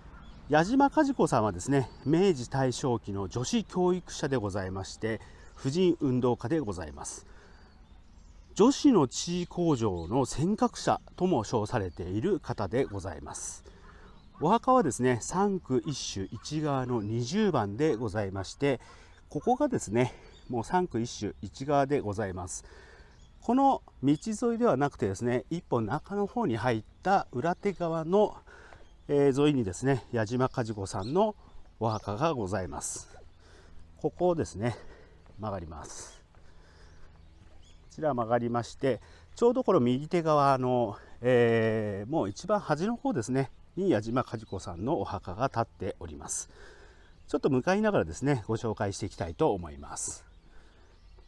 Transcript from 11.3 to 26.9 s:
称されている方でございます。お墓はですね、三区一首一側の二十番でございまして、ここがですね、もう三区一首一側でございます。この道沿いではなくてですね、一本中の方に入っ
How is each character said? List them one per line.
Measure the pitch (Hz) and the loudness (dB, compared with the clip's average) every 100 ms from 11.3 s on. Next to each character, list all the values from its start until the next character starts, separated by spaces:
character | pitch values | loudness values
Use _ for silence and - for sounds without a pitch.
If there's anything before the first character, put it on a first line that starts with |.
| 147 | 0
称 | 104 117 | 0 -2
さ | 104 123 | 0 -2
れ | 92 | -4
て | - | -6
い | 90 101 | -6 -2
る | 160 180 | 0 -2
方 | - - 101 | -4 -4 -2
で | 135 | -2
ご | 135 98 | -2 -4
ざ | 90 | -8
い | 73 | -10
ま | - | -10
す。 | - - - - - - - - - - - | -12 -12 -14 -20 -20 -20 -20 -20 -20 -20 -2
お | 160 | 0
墓 | 233 - | 2 4
は | 254 | 4
で | 165 | 4
す | - | 2
ね、 | 127 120 | 2 0
三 | - 180 202 190 | -2 0 0 0
区 | - 127 156 | 0 -2 -2
一 | 135 - | -8 -6
首 | - 95 | -6 -8
一 | 113 - 151 | -8 -8 -4
側 | 151 139 | -2 -2
の | 123 123 | -2 -2
二 | 107 117 | -2 -4
十 | 120 190 214 | -2 0 2
番 | 143 101 104 | 2 0 0
で | 156 113 | 0 0
ご | 120 | -2
ざ | 98 | -2
い | 101 | -4
ま | 95 | -6
し | 95 | -8
て、 | - 143 123 - - - - - | -2 0 0 -6 -20 -20 -20 -10
こ | 151 | -4
こ | - 247 | 0 0
が | 294 | 0
で | 131 | -2
す | - | -2
ね、 | 110 127 - - - - | 0 0 -2 -20 -20 -8
も | 123 | -6
う | |
三 | 110 180 180 | -2 0 0
区 | 117 | -2
一 | 120 - | -4 -6
首 | 101 - | -8 -8
一 | 98 - | -12 -10
側 | 139 143 135 | 0 2 2
で | 143 | 0
ご | 104 | -2
ざ | 101 101 | -4 -4
い | |
ま | 90 92 | -6 -10
す。 | - - - - - - - - - | -12 -16 -20 -20 -20 -20 -20 -20 -12
こ | - | -2
の | 254 277 - - - | 2 4 2 -4 -4
道 | 135 151 - | 0 0 -2
沿 | 214 240 233 | -2 -2 2
い | |
で | 240 | 2
は | 131 | 2
な | 143 | 0
く | - | 0
て | 101 | -2
で | |
す | 98 | -2
ね、 | 120 123 - | 0 -2 -2
一 | 170 | -6
本 | - 127 107 | -2 0 0
中 | 143 - | -4 -4
の | 202 202 | -4 -4
方 | 240 226 | -2 -2
に | 113 | 0
入 | 120 113 | 0 -2
っ | - | -4